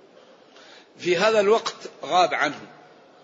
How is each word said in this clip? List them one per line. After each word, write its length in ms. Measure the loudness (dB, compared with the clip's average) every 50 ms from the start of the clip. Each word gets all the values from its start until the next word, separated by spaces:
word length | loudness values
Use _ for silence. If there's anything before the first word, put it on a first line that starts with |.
| -20 -20 -20 -20 -20 -20 -20 -20 -20 _ -20 -20 -20 -20 -20 -20 -20 _ -18 -8
في 180 | -4 -2 0
هذا 240 | 0 2 2 2 2
الوقت 340 | 2 4 2 2 0 -4 -12 -14 -18 -20 -18 -14 -6
غاب 300 | -2 2 2 2 2 0
عنهم 320 | 0 -2 -2 -4 -6 -16 -20 -20 -20 -20 -20 -20 -20 -20 -20 -20 -20